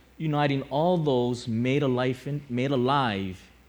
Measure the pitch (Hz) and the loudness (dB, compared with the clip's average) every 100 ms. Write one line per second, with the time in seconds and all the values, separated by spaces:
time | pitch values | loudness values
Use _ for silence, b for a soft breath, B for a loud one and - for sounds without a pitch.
0 | - - 156 147 147 139 131 139 170 180 | -20 -8 -2 0 2 0 -2 0 2 2
1 | 151 127 123 123 123 113 123 143 139 123 | 2 2 2 -2 -2 -2 2 2 2 2
2 | 127 127 139 147 143 123 135 135 123 143 | 0 -2 -6 -8 -4 -4 0 2 2 2
3 | 127 98 98 92 - - | 0 -2 -4 -8 -16 -20